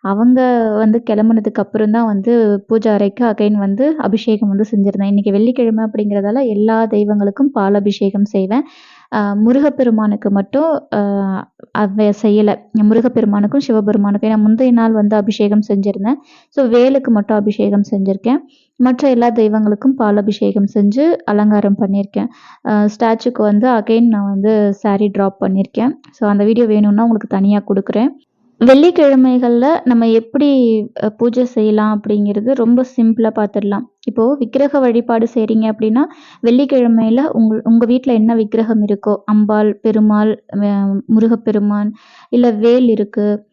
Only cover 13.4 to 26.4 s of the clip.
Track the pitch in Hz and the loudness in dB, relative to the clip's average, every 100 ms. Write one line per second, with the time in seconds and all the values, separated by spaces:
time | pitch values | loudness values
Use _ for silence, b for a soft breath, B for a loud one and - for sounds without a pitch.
13.4 | 208 185 - 220 208 214 202 208 220 220 | 0 -2 0 0 0 0 0 0 0 2
14.4 | 214 226 262 233 226 220 208 214 208 202 | 2 2 2 2 2 0 2 0 -2 -2
15.4 | 208 214 208 202 196 196 202 269 B B | 0 0 0 -2 -2 -4 -4 -4 B B
16.4 | B - 254 240 254 269 269 214 202 214 | B -2 2 4 2 2 0 0 0 -2
17.4 | 208 208 202 202 202 202 190 196 226 277 | -2 -2 0 0 -2 -2 -2 -2 -2 -2
18.4 | - b b _ 254 247 285 240 240 233 | -4 b b _ -2 0 0 2 0 0
19.4 | 214 214 214 208 262 269 214 202 202 202 | 0 0 0 0 -2 0 0 0 -2 -2
20.4 | 202 202 202 214 202 226 311 339 - 208 | -2 0 -2 0 0 2 0 0 -2 0
21.4 | 208 208 202 196 196 202 196 196 220 B | 2 2 0 0 0 -2 -4 -6 -8 B
22.4 | B B - 208 208 208 233 226 247 247 | B B -2 0 0 0 -2 0 -4 -2
23.4 | 214 208 254 233 208 226 240 214 202 196 | 0 2 2 0 0 2 2 0 -2 -2
24.4 | 208 214 208 196 214 202 208 196 196 196 | 0 2 0 -2 -2 0 -2 0 -4 -2
25.4 | 190 190 190 - 240 - - _ 208 202 | -2 -2 -2 -2 -4 -4 -16 _ -2 0